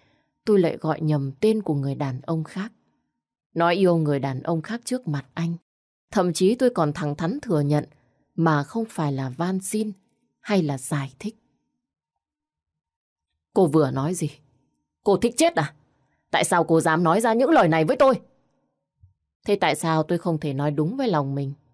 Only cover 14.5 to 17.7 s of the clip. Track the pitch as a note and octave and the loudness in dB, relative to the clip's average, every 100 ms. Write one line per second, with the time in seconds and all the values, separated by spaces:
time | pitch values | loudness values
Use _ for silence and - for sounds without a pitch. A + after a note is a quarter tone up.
14.5 | _ _ _ _ _ - F#3+ A#3+ - E4 | _ _ _ _ _ 0 2 0 2 0
15.5 | E4+ D3 - _ _ _ _ _ E3 - | 0 -4 -8 _ _ _ _ _ -2 2
16.5 | F3 E3 E3 E3 D#3+ E3+ F#3 A3+ A3+ C#4 | 0 4 2 2 2 2 2 2 2 4
17.5 | D#4 F3 | 6 6